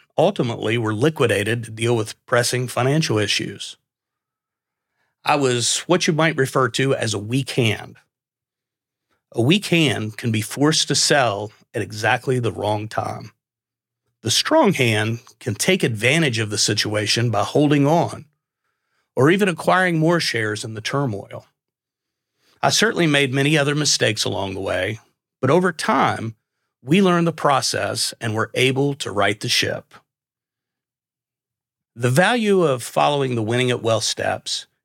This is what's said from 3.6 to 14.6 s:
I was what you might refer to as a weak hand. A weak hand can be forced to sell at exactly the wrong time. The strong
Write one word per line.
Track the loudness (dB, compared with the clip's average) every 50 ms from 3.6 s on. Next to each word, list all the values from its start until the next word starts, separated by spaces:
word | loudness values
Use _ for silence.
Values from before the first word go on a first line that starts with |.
| -14 -16 -16 -20 _ _ _ _ _ _ _ _ _ _ _ _ _ _ _ _ _ _ _ _ _ _ _ _ _ _ _ _ -2
I | -2 0
was | 2 2 2 2 0 0 -2 -4 -2
what | 0 0 0 2 2
you | 0
might | 0 2 0 0 0
refer | 0 -2 0 0 0 0 0
to | 0 0 0 0 0
as | 0 -2 -4 -4
a | -4
weak | -4 -2 -2 -2 -2 -2
hand. | -2 0 0 0 0 -4 -8 -14 -20 -20 _ _ _ _ _ _ _ _ _ _ _ _ _ _ _ _ _ _ _ _ _ _ _ _ _ _
A | -2 0
weak | 2 4 2 2 2
hand | 0 2 2 2 2 0 -2 -4 -8 -8
can | -6 -4 -2
be | -2 -2
forced | -2 -4 -2 0 2 2 2 2 0 0
to | 0
sell | 0 2 2 4 4 2 2 0 -4 -6 -10 -12 _ _ _
at | -8 -8
exactly | -8 -8 -6 -2 0 0 0 0 0 -2 -2 0
the | 0 -2
wrong | -2 -2 -2 -2 -2 -2 -4 -6
time. | -6 -6 -6 -6 -8 -10 -12 -16 -20 _ _ _ _ _ _ _ _ _ _ _ _ _ _ _ _ _
The | -4 -2
strong | 0 0 2 2 4 4